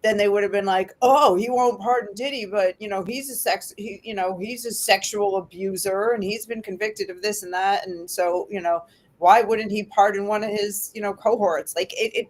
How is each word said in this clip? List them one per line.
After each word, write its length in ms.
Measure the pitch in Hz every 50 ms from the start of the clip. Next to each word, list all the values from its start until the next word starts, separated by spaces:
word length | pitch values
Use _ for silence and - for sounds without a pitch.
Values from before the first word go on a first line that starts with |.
then 140 | - 220 214
they 120 | 208 202 208
would 140 | 202 202
have 100 | 202 196
been 120 | 185 202 196
like, 280 | 196 190 185 190 185 - _
Oh, 320 | - 247 269 294 294 254 180
he 160 | 180 214 240
won't 300 | 254 247 247 247 233 190
pardon 340 | 196 226 247 247 220 208 196
Diddy, 300 | 202 247 285 277 262 214
but, 340 | 190 196 214 190 185 185 _
you 80 | 214 214
know, 160 | 202 190 185
he's 260 | - 240 269 269 285
a 40 | 262
sex-, 400 | 220 - - 185 196 - - -
he, 240 | - 202 220 196 - _
you 100 | 226 220
know, 240 | 196 185 185 190 175
he's 260 | 185 220 254 233 -
a 60 | 240
sexual 640 | 214 - - - 202 196 196 - - 208 202 202 190
abuser 720 | 190 180 - - 175 190 190 190 185 170 196 190 196 208 226
and 120 | 240 226
he's 240 | 196 190 214 226 220
been 160 | 220 233 226
convicted 480 | 214 - 185 180 208 220 214 214 196 185
of 120 | 180 180
this 200 | 180 208 208 208
and 100 | - 180
that, 340 | 180 180 190 196 196 202 -
and 220 | 185 180 170 170 175
so, 360 | - - 180 175 175 180 190 -
you 100 | 208 196
know, 240 | 175 170 170 170 170 - _ _ _ _ _ _
why 240 | 165 175 196 233
wouldn't 300 | 233 202 226 214 220 208
he 100 | 202 208 208
pardon 420 | 208 - - 196 208 202 196 202
one 180 | 202 214 208 214
of 60 | 220
his, 420 | 202 214 202 208 202 - - - -
you 80 | 220
know, 100 | 208 202
cohorts? 640 | 196 - - 220 220 233 208 190 165 147 - - -
Like, 180 | 170 185 - -
it, 340 | - 220 226 - - 233